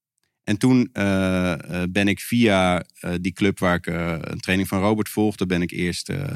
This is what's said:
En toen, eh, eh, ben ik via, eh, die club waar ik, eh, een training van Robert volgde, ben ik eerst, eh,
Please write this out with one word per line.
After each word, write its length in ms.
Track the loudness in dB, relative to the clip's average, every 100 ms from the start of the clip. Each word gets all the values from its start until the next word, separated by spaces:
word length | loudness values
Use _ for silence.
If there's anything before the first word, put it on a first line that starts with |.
| _ _ _ _
En 140 | -6 2
toen, 320 | 4 4 2
eh, 880 | 0 0 2 2 2 0 -2 -6 -4
eh, 60 | -2
ben 180 | 0 0
ik 120 | 0
via, 640 | -2 2 4 4 4 2 -2 _
eh, 140 | -6 -4
die 100 | -4
club 280 | 0 -2 2
waar 160 | 0 0
ik, 120 | -2
eh, 280 | -4 -4 -4
een 180 | -6 -8
training 300 | -2 0 0
van 100 | 0
Robert 280 | 2 0 -2
volgde, 360 | 0 0 0 -2
ben 160 | 0
ik 100 | -2
eerst, 380 | -2 -4 -4 -6
eh, 140 | -6 -6